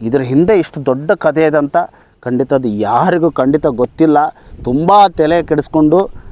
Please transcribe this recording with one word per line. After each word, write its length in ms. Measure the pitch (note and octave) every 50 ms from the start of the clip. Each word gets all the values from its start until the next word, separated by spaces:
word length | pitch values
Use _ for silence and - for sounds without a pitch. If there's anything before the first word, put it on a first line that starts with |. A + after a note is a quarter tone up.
ಇದ್ರ 180 | A2+ A2+ B2+ C#3
ಹಿಂದೆ 380 | B2+ B2 C3 D3 F3 F#3 A3 F3+
ಇಷ್ಟು 280 | D#3 - - D3+ C3
ದೊಡ್ಡ 240 | C3+ B2+ C3+ D3+ E3
ಕಥೆ 360 | G3+ - - D#3 C#3 D#3+ D#3+
ಇದೆ 120 | D#3 D3 D3+
ಅಂತ 180 | C#3+ C#3 - E3+ F3+ - _ - _ _ _ _
ಖಂಡಿತ 340 | - B2 B2+ B2 C3+ - C#3+
ಅದು 140 | C3+ B2+ A2+
ಯಾರಿಗೂ 600 | G#2 G#2 G#2 G2+ A#2 A#2+ D#3 F#3 F3+ E3 D#3+ D#3+
ಖಂಡಿತ 360 | - - C3 C3+ D3 D#3 -
ಗೊತ್ತಿಲ್ಲ. 520 | D3+ A#2+ A2+ B2 - - - D#3+ D#3 D3 D3 D3+ D#3+ - - - - - - -
ತುಂಬ 280 | B2 B2+ D3 E3 F3+ G3+ G#3+ G3+
ತಲೆ 360 | F#3+ - - D#3 D#3 E3+ E3+
ಕೆಡಿಸ್ಕೊಂಡು 680 | D3+ - D#3 D3 - - - D#3 D3+ D3+ E3 F#3+ G3 - - - - -